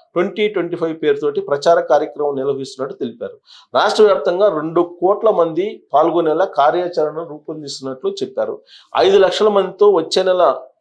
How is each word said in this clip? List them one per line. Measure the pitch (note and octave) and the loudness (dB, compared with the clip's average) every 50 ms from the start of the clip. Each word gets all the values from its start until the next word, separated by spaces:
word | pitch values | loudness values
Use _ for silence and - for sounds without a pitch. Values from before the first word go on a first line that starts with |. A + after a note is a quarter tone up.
| _ _ - | _ _ -4
ట్వంటీ | E3+ F#3+ G3+ F#3+ A3 G#3 | -4 -4 -4 -2 -2 -2
ట్వంటీ | G#3 G#3 F#3 E3+ E3+ E3+ | -2 -2 -2 -4 -4 -6
ఫైవ్ | - E3+ D#3+ D#3 D#3+ D#3 | -6 -6 -6 -6 -2 -2
పేరుతోటి | D3 C#3+ C#3+ D3+ D3 C#3+ - | -2 -2 0 -2 -4 -4 -4
ప్రచార | - C#3 C#3+ C#3+ C#3+ E3+ E3+ F3 | -4 -4 -4 0 2 2 2 2
కార్యక్రమం | E3+ - D#3 D3 D#3 D3+ - C#3 D3 D3 C#3 | 2 2 2 2 0 -2 -6 -6 -4 -4 -4
నిర్వహిస్తున్నట్టు | C3 C3 C#3+ C3+ C3+ C3+ B2+ - B2+ C3+ C3+ - - | -4 -4 -4 -4 -4 -6 -12 -10 -10 -10 -10 -8 -8
తెలిపారు. | C3+ A#2+ G#2+ - - - - - _ _ - - _ _ - | -10 -10 -8 -10 -12 -12 -14 -16 _ _ -20 -20 _ _ 0
రాష్ట్ర | C3 F3 G#3+ - - G#3+ | 0 0 2 4 4 6
వ్యాప్తంగా | G3+ F#3+ - - - F3 F#3 G#3 G3+ E3 | 6 4 2 0 -2 0 2 2 2 2
రెండు | D3+ D3+ E3 E3 F3 E3+ F3 - - | 0 -4 -2 0 0 0 -2 -2 -2
కోట్ల | F3 F#3 G#3 G3 - - | 0 0 0 2 2 0
మంది | - F3 E3 E3 D#3 E3+ G3 A3 A3+ - _ - C#3 | 2 2 0 0 0 -4 -4 -4 -6 -10 _ 0 2
పాల్గొనేలా | C#3+ D#3+ E3 D#3+ E3+ E3 D#3 D3+ E3 F#3+ | 2 2 4 2 0 0 0 0 0 -2
కార్యాచరణను | F#3+ - C#3+ C#3 D#3 E3 F3 F3+ E3+ F3 E3+ D3+ D3+ D3+ D#3+ E3+ D#3 | -2 0 2 2 2 2 0 -2 -4 -2 -2 -4 -4 -4 -8 -10 -12
రూపొందిస్తున్నట్లు | D3+ D3+ - E3+ D#3 D#3 D3 C#3 - - C3 C3 C3 C3 - G3 | -12 -14 -12 -12 -12 -10 -10 -12 -12 -10 -10 -10 -10 -6 -8 -8
చెప్పారు. | G3 - C3+ B2 - A2 A2 A2 - - _ _ - - _ _ - | -6 -6 -8 -8 -6 -6 -6 -6 -6 -10 _ _ -20 -20 _ _ 0
ఐదు | - E3 F#3+ G3 | 2 2 4 6
లక్షల | G3+ F#3+ F3+ F3+ - G#3 | 4 4 4 2 2 2
మందితో | G#3+ G#3 G3 F#3 F#3 F3+ - G#3 G#3 | 2 2 2 0 0 0 2 4 4
వచ్చే | F#3+ E3 D#3+ - - F#3+ F#3 | 4 4 0 0 -2 0 2
నెల | F#3 F#3 F3+ E3+ C#3 B2+ - - - _ _ | 2 2 2 2 2 0 -2 -6 -18 _ _